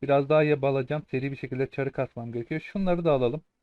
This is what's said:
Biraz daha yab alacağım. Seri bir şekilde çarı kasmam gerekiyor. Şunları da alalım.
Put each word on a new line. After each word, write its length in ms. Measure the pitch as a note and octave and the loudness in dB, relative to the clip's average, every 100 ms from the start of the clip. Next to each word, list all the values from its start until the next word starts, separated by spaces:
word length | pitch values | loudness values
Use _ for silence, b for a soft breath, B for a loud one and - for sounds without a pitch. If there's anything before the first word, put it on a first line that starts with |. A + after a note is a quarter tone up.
Biraz 280 | C#3 C#3+ C#3 | 2 2 4
daha 140 | D#3 | 4
yab 200 | D#3 C#3+ | 4 2
alacağım. 400 | C#3 C3+ B2+ D3+ - | 2 0 -2 -6 -4
Seri 200 | C3 C#3 | -4 -4
bir 60 | C#3 | -6
şekilde 320 | C3+ B2+ C3+ | -6 -4 -4
çarı 220 | - C3+ | -4 -4
kasmam 400 | C3+ B2+ A#2+ A#2 | -4 -6 -8 -8
gerekiyor. 300 | A#2 A#2 D#3 | -8 -6 -8
Şunları 440 | - G3+ F#3+ F3 E3 | -6 -2 0 2 2
da 60 | |
alalım. 300 | C#3 A#2+ D#3 - _ | 4 2 -2 -10 _